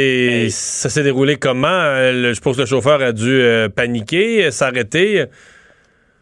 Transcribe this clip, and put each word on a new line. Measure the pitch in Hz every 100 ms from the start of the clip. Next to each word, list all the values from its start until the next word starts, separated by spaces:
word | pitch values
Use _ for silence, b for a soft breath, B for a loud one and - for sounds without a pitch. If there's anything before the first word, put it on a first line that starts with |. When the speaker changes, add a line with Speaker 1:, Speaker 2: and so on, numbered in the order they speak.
| 135 127 123 120
Speaker 1:
Hey. | 117
Speaker 2:
ça | - - - 135
s'est | 143
déroulé | 139 131 135 143
comment ? | 143 127 147
Euh, | 185 156 135 127
le, | 127 123
je |
suppose | 113 147 123
que |
le | 120
chauffeur | 131 135 147
a | 127
dû, | 110 117
euh, | 131 120 113 107
paniquer, | 113 120 120 107 165 220 226 165
s'arrêter. | - 135 123 110 156 202 196 127 b b b b b b b b b